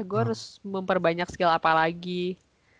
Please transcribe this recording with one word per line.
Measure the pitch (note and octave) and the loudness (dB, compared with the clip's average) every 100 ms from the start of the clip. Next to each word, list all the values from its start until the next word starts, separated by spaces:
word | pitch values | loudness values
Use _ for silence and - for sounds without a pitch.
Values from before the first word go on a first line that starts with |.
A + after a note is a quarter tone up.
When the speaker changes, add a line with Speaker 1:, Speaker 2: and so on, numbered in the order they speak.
Speaker 1:
Gue | F#3 G3+ | 0 -2
Speaker 2:
Hmm. | - | -2
Speaker 1:
harus | - - - G3 | -4 -8 -16 -8
memperbanyak | G3 F#3 F#3 E3+ E3+ F3+ | -6 0 2 2 0 -4
skill | D#3+ F3 | 0 2
apa | E3 E3 | 4 4
lagi? | D#3+ E3 E3+ F3+ F3+ F3+ F#3 _ _ _ | 4 2 -2 -6 -4 -4 -6 _ _ _